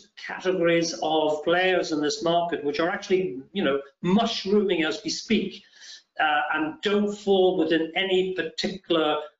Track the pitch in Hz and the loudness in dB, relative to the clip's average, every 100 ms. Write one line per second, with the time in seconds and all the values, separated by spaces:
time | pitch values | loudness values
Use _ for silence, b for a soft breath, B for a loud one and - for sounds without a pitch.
0 | - - - - 185 180 170 170 165 - | -16 -18 -14 -6 -2 2 4 2 0 -2
1 | 156 156 151 151 - 175 185 180 160 151 | 0 2 2 0 0 2 2 2 0 -2
2 | 147 - 165 170 170 143 143 143 165 202 | -2 0 0 0 0 -2 -2 -2 -2 -2
3 | - 185 185 131 - 196 151 139 - _ | 0 0 0 -6 -8 -2 0 0 -4 _
4 | 175 202 226 - 190 208 190 165 156 - | 2 2 2 -2 0 2 2 0 0 -4
5 | 160 - - 214 - - B B B B | -6 -6 0 0 0 -8 B B B B
6 | B - 156 147 151 156 156 - 208 208 | B -2 0 0 0 -2 -4 -4 0 0
7 | 208 - 196 190 185 165 160 165 160 185 | 0 -2 0 4 4 4 2 2 0 -2
8 | 190 185 185 180 160 - 208 185 - 170 | 0 2 0 -2 -6 -6 -6 -6 -2 0
9 | 151 147 - | 0 -2 -6